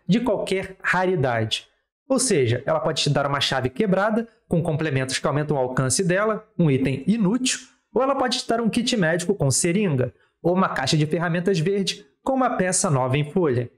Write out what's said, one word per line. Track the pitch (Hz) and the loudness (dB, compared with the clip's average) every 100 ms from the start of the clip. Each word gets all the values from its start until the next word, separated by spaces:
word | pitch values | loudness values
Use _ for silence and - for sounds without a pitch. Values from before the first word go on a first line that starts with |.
| - | 0
de | 226 | 0
qualquer | 247 202 - 190 185 - | 2 -2 -2 -4 -6 -8
raridade. | - 180 185 180 131 117 110 - - _ _ _ - | -2 0 2 2 0 0 -2 -4 -8 _ _ _ -2
Ou | 262 | 0
seja, | 262 165 117 120 - | 2 2 2 0 0
ela | 156 | -2
pode | 170 147 | -2 -2
te | 147 | 0
dar | 143 139 | 0 0
uma | 143 | 0
chave | - 135 127 | -2 -2 -2
quebrada, | - 214 180 214 220 226 _ - | 0 0 2 2 0 -4 _ -4
com | 170 | -2
complementos | 170 151 156 135 131 - | 0 -2 -2 -2 -2 -2
que | 160 | -2
aumentam | 143 151 143 | 0 0 -2
o | |
alcance | 127 127 131 156 | -2 0 0 0
dela, | 180 185 220 208 - - | 0 0 0 -2 -6 0
um | 160 | 2
item | 131 135 131 - | 2 0 -2 0
inútil, | 226 185 247 254 - - _ _ | 0 2 0 -2 -6 -10 _ _
ou | 220 | -2
ela | 269 269 | 0 0
pode | 254 - | -2 -2
te | - | -2
dar | 233 | 0
um | 226 | 0
kit | 240 233 220 | 0 0 0
médico | 160 170 175 196 | 2 0 0 0
com | 139 | 0
seringa, | - 170 185 202 131 - - _ _ | 2 2 2 2 0 -2 -6 _ _
ou | 165 | 0
uma | 185 180 | 2 2
caixa | 151 135 156 | 0 0 2
de | 151 | 2
ferramentas | 170 170 175 180 180 | 0 0 -2 0 0
verde | 160 196 185 - - _ | 0 0 -2 -6 -12 _
com | - | -4
uma | 262 247 | 0 0
peça | 220 185 180 190 | 0 -2 0 0
nova | 131 127 147 | 0 0 0
em | 147 | -2
folha. | 190 156 123 120 | 0 0 0 -4